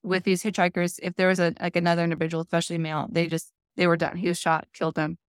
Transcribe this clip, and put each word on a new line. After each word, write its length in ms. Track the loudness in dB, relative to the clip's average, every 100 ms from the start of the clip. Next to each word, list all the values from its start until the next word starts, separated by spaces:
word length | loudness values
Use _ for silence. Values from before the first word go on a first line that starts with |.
with 220 | 0 0
these 180 | 2 0
hitchhikers, 560 | 0 2 2 2 -2 -4
if 100 | -8
there 140 | 2 2
was 100 | 4
a, 160 | 2 0
like, 160 | -2 0
another 260 | 2 2
individual, 400 | 0 0 -2 -4
especially 360 | -2 -2 -2 -4
male, 280 | -4 -4 -2
they 160 | -2 0
just, 240 | -2 -6 _ _ 0
they 100 | 2
were 100 | 2
done. 200 | 0 -2
He 100 | -4
was 120 | -2
shot, 260 | 0 0 -2
killed 240 | -4 -4 -2
them 220 | -4 -6